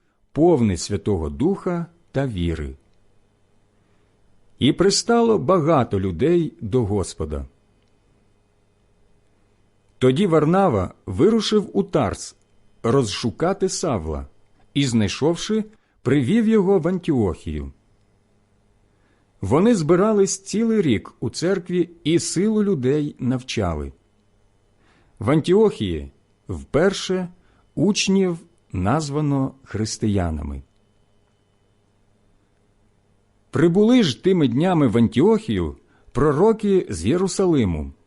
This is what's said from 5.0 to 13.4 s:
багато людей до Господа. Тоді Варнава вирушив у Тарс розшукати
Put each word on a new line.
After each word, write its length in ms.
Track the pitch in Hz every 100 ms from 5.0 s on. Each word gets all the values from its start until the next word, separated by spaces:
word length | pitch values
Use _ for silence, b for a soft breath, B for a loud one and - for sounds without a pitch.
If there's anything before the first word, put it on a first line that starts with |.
| - 233 233 208
багато 640 | 139 185 151 151 110 98
людей 520 | 95 80 147 175 151 -
до 240 | 107 127
Господа. 600 | 98 104 85 - 76 73 69 _ _ _ _ _ _ _ _ _ _ _ _ _ _ _ _ _ _ _ _ _ _ _ _ -
Тоді 280 | 127 135 202
Варнава 680 | 156 147 185 196 107 90 - -
вирушив 640 | 92 180 226 208 214 202
у 100 | 196
Тарс 540 | 196 165 101 - - - _ _ _ _
розшукати 840 | 113 135 110 92 120 -